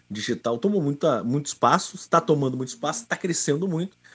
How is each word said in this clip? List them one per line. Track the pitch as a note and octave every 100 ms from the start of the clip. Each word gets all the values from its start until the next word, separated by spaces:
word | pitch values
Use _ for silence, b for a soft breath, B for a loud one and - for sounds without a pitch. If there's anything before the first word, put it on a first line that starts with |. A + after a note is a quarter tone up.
| _
digital | G#2 G#2 A#2 A#2 A#2
tomou | G3 G#3
muita, | C#3+ C#3 D#3+ A#2+
muito | A2 C#3+ C#3+
espaço, | - B2 E3+ - -
está | - E3+
tomando | - D3 C#3 B2+
muito | C3
espaço, | - D3 - -
tá | -
crescendo | F#3 E3 - D3 F#3+
muito, | D#3+ F#3+ - b